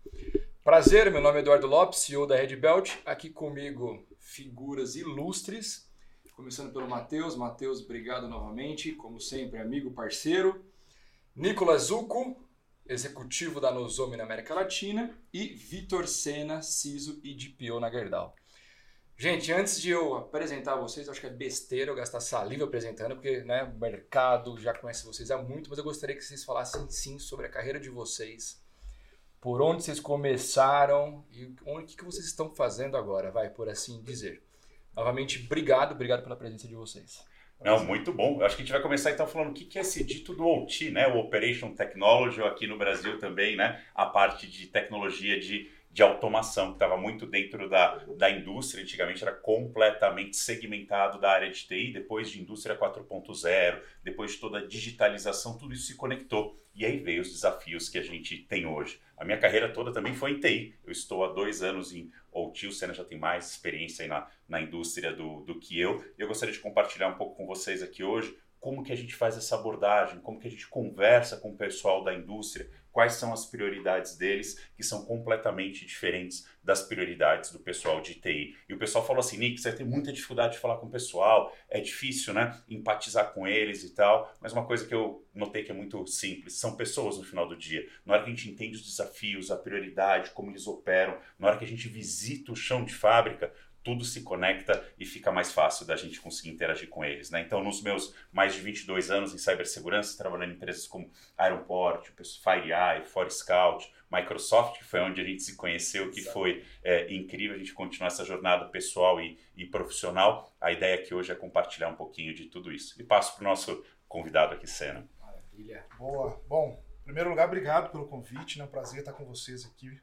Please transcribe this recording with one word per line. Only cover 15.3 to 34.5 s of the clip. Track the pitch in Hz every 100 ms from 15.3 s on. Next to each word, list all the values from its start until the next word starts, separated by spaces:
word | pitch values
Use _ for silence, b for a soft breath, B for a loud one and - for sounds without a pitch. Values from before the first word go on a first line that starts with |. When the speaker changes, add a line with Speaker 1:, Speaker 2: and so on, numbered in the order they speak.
Speaker 1:
E | 175 220
Vitor | - - 185 - 185 175
Sena, | - 147 147 151 156
ciso | - - 147 143 147 -
e | 143 127
D | 135
P | - 117
O | 117
na | 117
Gerdau. | 120 98 90 87 - b b b b b b b -
Gente, | 156 160 151
antes | 175 202 -
de | 175
eu | 170 151 123
apresentar | - 151 156 135 135
vocês, | 131 120 147 143
eu |
acho | 135
que | 127
é |
besteira | 120 135 - - 127 143
eu |
gastar | 127 120 120
saliva | - 120 101 135
apresentando, | 143 120 113 110 117
porque, | 131 135 127
né, | 120 123
o | 127 110
mercado | 113 101 - 139 127 123 123 113
já | 117
conhece | 117 120 117 113
vocês | - 120
há | 131
muito, | 123 151 147
mas | 143
eu |
gostaria | 151 147 135 -
que |
vocês | - -
falassem, | - 123 - 139 131
sim, | - 139 139
sobre | - 131 127
a |
carreira | 123 120 143
de | 131
vocês, | 123 110 - 110 117 - - - b b b b b b _
por | 123 123
onde | 156 165
vocês | - 147
começaram | 147 143 143 127 - 139 135 143 143 143 147 147 -
e | 120 127 127
onde, | 143 156
o | 160
que | -
que |
vocês | 180 175 160
estão | - 156
fazendo | - 123 101 139 135
agora, | 101 95 95
vai, | 113 107
por | - 107
assim | 101 - 117
dizer. | 113 117 98 80 _